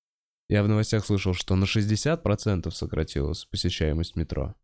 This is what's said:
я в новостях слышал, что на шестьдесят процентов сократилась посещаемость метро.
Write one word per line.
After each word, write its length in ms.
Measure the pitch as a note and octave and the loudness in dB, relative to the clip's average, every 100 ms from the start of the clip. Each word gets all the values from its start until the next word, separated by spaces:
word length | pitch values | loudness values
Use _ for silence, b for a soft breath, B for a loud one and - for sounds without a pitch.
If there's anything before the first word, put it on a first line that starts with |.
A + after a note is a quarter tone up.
| _ _ _ _ _ | _ _ _ _ _
я 160 | G#2 | 2
в 40 | G#2 | 4
новостях 360 | G#2+ A2 A2 - | 2 2 0 2
слышал, 280 | G2+ F#2+ | 0 2
что 200 | F2+ - | -2 0
на 120 | F#2 F#2+ | 2 2
шестьдесят 580 | A2+ G#2 G#2+ C#3+ D#3+ | 2 0 0 0 0
процентов 500 | G#2 G#2 - F#2+ E2+ | 0 0 0 -2 -2
сократилась 720 | - C#2 - D#2+ - C#2+ D#2 | -6 -6 -4 -2 -2 -2 -4
посещаемость 720 | - - F2 - D#2 D2+ E2 - | -6 -2 -2 0 0 0 -2 -4
метро. 400 | D#2+ D2+ C#2 - | -4 -4 -6 -8